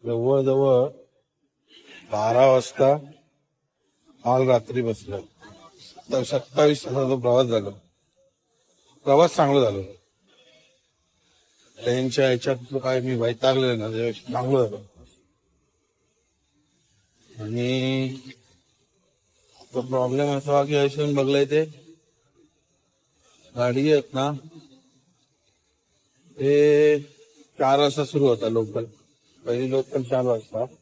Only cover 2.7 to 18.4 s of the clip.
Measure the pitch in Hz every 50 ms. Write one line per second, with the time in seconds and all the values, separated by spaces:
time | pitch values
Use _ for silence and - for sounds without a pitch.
2.7 | - - 143 131 143 151 143 - - _ _ _ _ _ _ _ _ _ _ _
3.7 | _ _ _ _ _ _ _ _ _ _ - 120 123 131 135 127 127 117 113 -
4.7 | 117 123 120 117 110 - - - 101 98 85 - _ _ - - - - - -
5.7 | _ _ - - - - - - - 131 123 - - 135 - _ - 147 151 147
6.7 | 151 - - - 131 135 135 127 135 131 120 123 120 127 131 120 117 110 101 101
7.7 | 101 101 _ _ _ _ _ _ _ _ _ _ _ _ _ _ _ _ _ _
8.7 | _ _ _ _ _ _ _ 139 139 143 170 170 - - 160 139 139 139 127 110
9.7 | 101 98 95 92 - _ _ _ _ _ _ _ _ _ _ _ _ _ _ _
10.7 | _ _ _ _ _ _ _ _ _ _ _ _ _ _ _ _ _ _ _ _
11.7 | _ - - 120 123 127 127 127 117 - 135 131 127 120 - 143 135 120 123 -
12.7 | 135 135 123 131 127 131 123 131 127 117 117 120 120 113 - 131 135 135 131 127
13.7 | 120 110 107 113 110 113 117 120 107 - - - 123 123 127 127 139 135 123 107
14.7 | 101 101 - - _ _ - _ _ _ _ _ _ _ _ _ _ _ _ _
15.7 | _ _ _ _ _ _ _ _ _ _ _ _ _ _ _ _ _ _ _ _
16.7 | _ _ _ _ _ _ _ _ _ _ _ _ - 117 107 107 113 120 123 123
17.7 | 127 131 127 131 131 131 135 131 131 131 - - - _